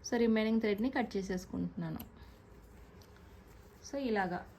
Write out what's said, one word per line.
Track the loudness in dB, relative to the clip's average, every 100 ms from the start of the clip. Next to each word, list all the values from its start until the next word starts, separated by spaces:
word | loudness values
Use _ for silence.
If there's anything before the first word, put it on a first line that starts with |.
| -2
So, | 2
రిమైనింగ్ | 4 4 4 4
థ్రెడ్ని | 2 2 0
కట్ | 0 -2 -2
చేసేసుకుంటున్నాను. | -2 -4 -4 -4 -4 -4 -6 -6 -10 -16 -20 -20 -20 -20 -20 -20 -20 -20 -20 -20 -20 -20 -20 -20 -20 -20 -8
So, | -4
ఇలాగా. | 0 2 2 -2 -8